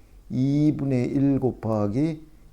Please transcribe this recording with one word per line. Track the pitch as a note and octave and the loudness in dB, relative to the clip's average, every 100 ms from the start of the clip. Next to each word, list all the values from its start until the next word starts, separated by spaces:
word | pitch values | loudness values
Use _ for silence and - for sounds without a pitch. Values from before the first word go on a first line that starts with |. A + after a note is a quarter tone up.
| - - - | -20 -20 -8
이분의 | B2+ C3+ C#3+ D3+ C3+ C#3 B2+ B2+ | -2 0 2 2 0 0 0 0
일 | C#3 C#3 C3+ | 0 2 2
곱하기 | C3 - A2 A2 G#2 A2 D#3 D#3 - - - | 0 -2 -2 0 0 0 -2 -4 -12 -20 -18